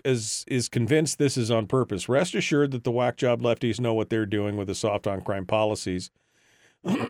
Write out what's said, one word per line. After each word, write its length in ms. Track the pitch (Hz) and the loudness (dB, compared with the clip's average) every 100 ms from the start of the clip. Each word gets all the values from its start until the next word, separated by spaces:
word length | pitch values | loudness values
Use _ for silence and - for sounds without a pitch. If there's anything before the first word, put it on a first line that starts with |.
is, 400 | 135 123 107 - - | -2 0 -2 -8 -4
is 220 | 131 117 | -4 -2
convinced 500 | 123 113 151 156 - | 0 2 2 2 2
this 200 | 143 135 | 0 2
is 120 | 110 | 0
on 160 | 117 104 | 0 2
purpose. 420 | 131 120 98 - | 0 0 -2 0
"Rest 260 | 131 180 | 0 2
assured 380 | 208 - 147 143 | -2 0 2 2
that 120 | 127 | 0
the 60 | 123 | -2
whack 260 | 120 123 - | 0 0 0
job 240 | 127 120 | 0 2
lefties 400 | 120 113 120 107 | 2 2 0 0
know 140 | 120 | 0
what 160 | 113 107 | 0 0
they're 160 | 113 107 | 0 0
doing 300 | 104 104 104 | -2 -2 -4
with 120 | 98 | -4
the 60 | |
soft 320 | 92 107 101 107 | -2 0 0 -2
on 140 | 95 | -4
crime 260 | 101 98 92 | -4 -4 0
policies. 640 | 110 110 104 - 90 - _ _ _ _ _ _ _ | 2 2 0 -4 -6 -6 _ _ _ _ _ _ _
<clears throat> 60 | 180 247 - | -4 -2 -2